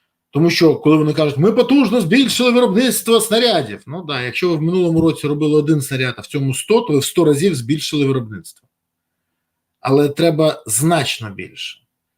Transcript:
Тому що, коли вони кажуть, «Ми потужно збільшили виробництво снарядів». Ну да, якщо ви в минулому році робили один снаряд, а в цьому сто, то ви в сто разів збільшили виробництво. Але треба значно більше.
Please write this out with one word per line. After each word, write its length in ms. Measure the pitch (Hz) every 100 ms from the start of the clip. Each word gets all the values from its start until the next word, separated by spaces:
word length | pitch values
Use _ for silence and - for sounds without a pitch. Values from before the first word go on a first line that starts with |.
| _ _ _
Тому 160 | 143 170
що, 260 | - 165 131
коли 220 | 151 156
вони 160 | 151
кажуть, 240 | 147 151 135
«Ми 140 | 196
потужно 500 | 247 240 277 214 240
збільшили 500 | 160 254 247 - 247
виробництво 680 | 240 233 190 254 - 226 226
снарядів». 600 | 220 220 240 180 110 98 -
Ну 160 | 165
да, 180 | 156 131
якщо 280 | 123 - 180
ви 60 | 160
в 60 |
минулому 400 | 160 185 170 160
році 260 | 160 156 147
робили 280 | 147 151 151
один 260 | 147 151
снаряд, 340 | 135 131 127 -
а 40 |
в 60 | -
цьому 260 | 147 135
сто, 280 | 131 - 226
то 120 | 226
ви 60 | 143
в 60 | -
сто 200 | - 156
разів 300 | 139 196 139
збільшили 500 | 117 156 - 151 139
виробництво. 600 | 131 110 98 - - _ _ _ _ _ _ _ _ _ _ _ _
Але 300 | 131 139 143
треба 540 | 143 170 156 156 - -
значно 640 | - 160 165 123 - 107
більше. 480 | 95 82 - - - _ _ _